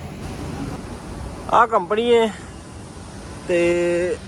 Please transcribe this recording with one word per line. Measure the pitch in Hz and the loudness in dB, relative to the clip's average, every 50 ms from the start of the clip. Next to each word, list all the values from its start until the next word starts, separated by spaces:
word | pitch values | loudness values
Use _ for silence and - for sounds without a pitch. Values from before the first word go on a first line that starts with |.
| - - - - - - - - - - - - - - - - - - - - - - - - - - - - - - | -10 -12 -12 -10 -10 -10 -8 -8 -8 -8 -6 -6 -6 -8 -8 -8 -10 -10 -10 -10 -10 -10 -10 -10 -10 -10 -10 -10 -4 2
ਆਹ | - 214 240 | 6 6 6
ਕੰਪਨੀ | 226 226 208 175 - 208 214 233 240 233 | 6 4 2 2 2 0 2 4 6 6
ਹੈ | 233 226 214 - - - - - - - - - - - - - - - - - - - - - - - | 6 6 4 0 -4 -12 -14 -14 -16 -16 -16 -14 -14 -14 -14 -14 -14 -14 -14 -14 -14 -14 -12 -12 -10 -2
ਤੇ | - 175 170 175 175 175 175 175 175 175 170 180 180 160 - - | 2 2 4 6 6 4 4 4 2 2 2 2 0 -2 -4 -6